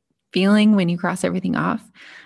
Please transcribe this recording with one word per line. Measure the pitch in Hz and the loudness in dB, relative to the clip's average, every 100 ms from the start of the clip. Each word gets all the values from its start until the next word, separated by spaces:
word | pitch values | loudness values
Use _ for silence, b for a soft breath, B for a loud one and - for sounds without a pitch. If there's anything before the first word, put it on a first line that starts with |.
| _ _ _ | _ _ _
feeling | 180 190 214 214 202 | -2 2 4 4 2
when | 175 | 2
you | 175 | -2
cross | 175 180 | -4 -4
everything | 180 185 185 - | -4 -4 -4 -4
off. | 170 - - B B B | -4 -6 -10 B B B